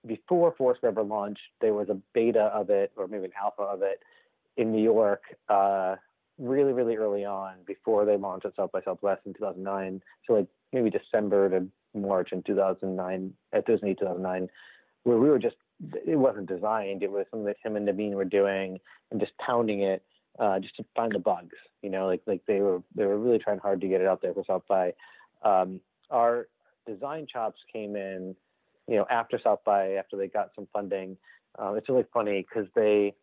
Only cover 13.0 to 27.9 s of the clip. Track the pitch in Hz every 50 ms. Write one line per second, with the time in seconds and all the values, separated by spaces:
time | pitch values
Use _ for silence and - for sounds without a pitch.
13 | 90 92 95 92 92 95 95 _ _ _ - 104 - - 113 101 107 98 95 -
14 | 101 92 90 90 95 92 92 92 92 92 _ - - - - _ _ _ _ _
15 | _ 120 120 113 127 151 147 127 98 117 - _ _ _ _ _ 170 151 - -
16 | - 165 165 147 131 131 98 104 190 160 95 87 95 107 110 110 101 98 98 92
17 | 98 95 98 101 95 _ - 113 104 104 104 _ _ 113 107 104 104 101 95 95
18 | 107 104 101 98 95 92 104 101 98 98 98 95 98 92 92 95 _ - - _
19 | _ _ - 104 101 - _ - - - 123 120 117 107 104 98 98 95 95 92
20 | _ _ _ _ _ _ _ - 117 101 95 95 98 - - - 113 _ _ -
21 | 117 113 104 95 85 107 92 85 85 82 - - - _ _ _ - 101 95 95
22 | 95 95 92 87 _ - 98 90 _ - 104 98 101 101 92 90 - _ - -
23 | 107 98 101 104 113 123 117 110 - 107 104 95 - 101 98 92 98 95 92 92
24 | 92 95 92 90 - 90 85 98 90 - 95 92 _ _ 98 95 92 90 - _
25 | - - - - - _ _ _ - 110 98 92 92 92 95 90 _ _ _ _
26 | _ _ 139 120 117 120 120 120 113 _ _ _ _ _ _ _ _ - 110 92
27 | 135 139 156 160 151 131 - 123 113 107 - _ - - - 113 107 101